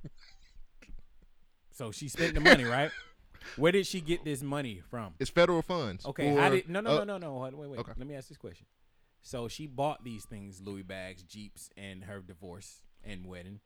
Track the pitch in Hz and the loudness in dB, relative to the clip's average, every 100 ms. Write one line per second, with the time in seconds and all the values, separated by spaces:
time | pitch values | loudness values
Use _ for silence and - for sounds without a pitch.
0 | - - - - - - - - - - | -14 -14 -20 -20 -20 -18 -18 -18 -14 -14
1 | - - - - - _ - - 117 - | -14 -20 -20 -20 -20 _ -20 -10 -10 -8
2 | 143 - 170 156 151 147 120 123 156 - | -8 0 0 6 10 10 8 2 0 -2
3 | - - - - - - 160 196 185 190 | -16 -20 -20 -18 -14 4 6 6 2 -2
4 | 156 170 156 139 143 143 131 92 - 120 | -2 -2 -2 -4 -2 -4 -4 -8 -10 -8
5 | 101 - 131 - 175 170 - 180 117 92 | -8 -4 0 6 8 6 2 -2 -2 -4
6 | 139 135 147 143 180 190 165 185 220 156 | -6 0 4 6 6 6 0 -2 2 2
7 | 202 196 165 131 131 143 143 123 113 117 | 2 -4 -6 -6 -8 -10 -10 -8 -8 -8
8 | 135 139 - 147 101 90 - _ _ _ | -8 -10 -14 -16 -16 -16 -20 _ _ _
9 | _ _ - 127 117 - 151 127 143 143 | _ _ -10 -6 -6 -8 -10 -2 0 -2
10 | 120 110 - 107 101 95 98 98 92 95 | -8 -12 -10 -12 -12 -12 -10 -8 -8 -8
11 | 92 92 85 107 104 - - - 98 95 | -8 -12 -16 -14 -14 -16 -20 -14 -12 -12
12 | 95 101 90 87 98 87 - - - - | -12 -12 -12 -16 -14 -14 -16 -20 -20 -18
13 | - 95 92 90 90 107 | -12 -10 -10 -12 -12 -16